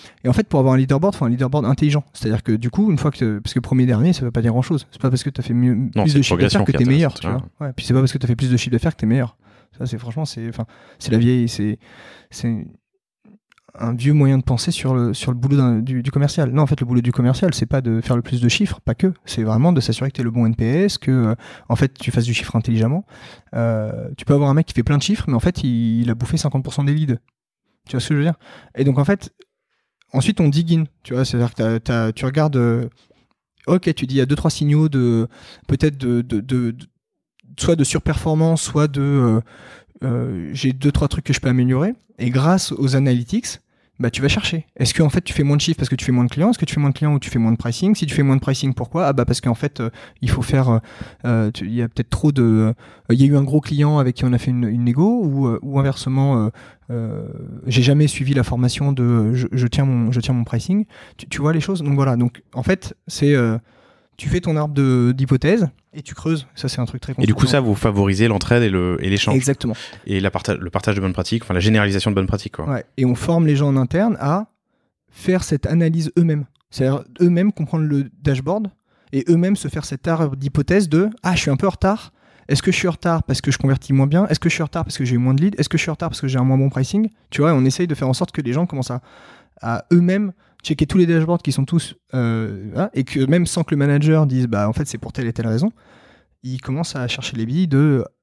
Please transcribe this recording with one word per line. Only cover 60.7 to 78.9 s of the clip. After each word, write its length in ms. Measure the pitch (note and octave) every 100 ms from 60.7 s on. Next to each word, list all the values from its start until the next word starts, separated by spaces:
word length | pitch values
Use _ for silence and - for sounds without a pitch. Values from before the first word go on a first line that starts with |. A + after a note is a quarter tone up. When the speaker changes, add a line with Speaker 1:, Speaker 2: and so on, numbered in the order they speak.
| G3 G#3+ - - -
Speaker 1:
Tu, 100 | -
tu 100 | -
vois 140 | D3
les 80 | D#3+
choses ? 220 | D3 F#3
Donc 120 | C#3+ C#3
voilà. 220 | C3+ A#2+
Donc, 260 | B2 - _
en 100 | C3
fait, 320 | B2+ F#3+ - - -
c'est, 260 | - C#3+
euh, 240 | C#3 A#2 A2+ - _ _ _ _ -
tu 100 | -
fais 140 | F3+
ton 160 | F3+ D#3
arbre 160 | D3+
de, 400 | C#3 C3+ B2+ A#2+ C3
d'hypothèses 540 | C3 C3 D3 A3+ E3 - _
et 80 | D3+
tu 120 | -
creuses. 320 | - D#3+ D#3+ C3
Ça, 140 | - C3
c'est 140 | -
un 40 | A#2+
truc 160 | B2+
très 120 | -
Speaker 2:
Et 120 | C3 G#2+
du 80 |
coup, 60 | G#2
Speaker 1:
confortable. 260 | C3 D3 A#2+
Speaker 2:
ça, 40 |
vous 40 |
favorisez 540 | G2 A2+ G2+ G2 F#2+ A2+
l'entraide 360 | G2+ - A#2+
et 60 | A2+
le, 280 | F#2+ F2+ F2
et 100 | F#2
l'échange. 240 | G2 -
Speaker 1:
Exactement. 420 | C3 C3 C3+ B2 A2 - - -
Speaker 2:
Et 140 | F#2+
la 100 | F#2+
parta-, 280 | F#2 - F#2+
le 120 | F2
partage 260 | F#2 A2 G2+
de 40 |
bonnes 140 | F#2+
pratiques, 300 | F#2 - -
enfin, 100 | -
la 80 | F2+
généralisation 500 | G2+ A2 G2+ G2 G#2+
de 40 | G2
bonnes 120 | F#2+
pratiques, 300 | G2+ - -
quoi. 120 | -
Speaker 1:
Ouais. 160 | B2+ - -
Et 80 | B2+
on 100 | A#2+
forme 320 | - E3+ D#3
les 80 | C#3
gens 140 | C#3+
en 80 | C3+
interne 400 | B2 E3+ A3+ G3
à 280 | C#3 F3+ A3 _ _ _ _ _ _
faire 340 | - - F#3
cette 220 | - C#3+ -
analyse 460 | E3 E3 E3 D#3 -
eux-mêmes. 280 | E3+ D3+ C3 _ _
C'est-à-dire 360 | - C3 C#3 - -
eux-mêmes 320 | F3 E3+ G3+
comprendre 320 | - D#3 E3 D3+
le 240 | C#3+ C#3 -
dashboard 460 | C#3+ C3 C3+ G#3 G3+ - _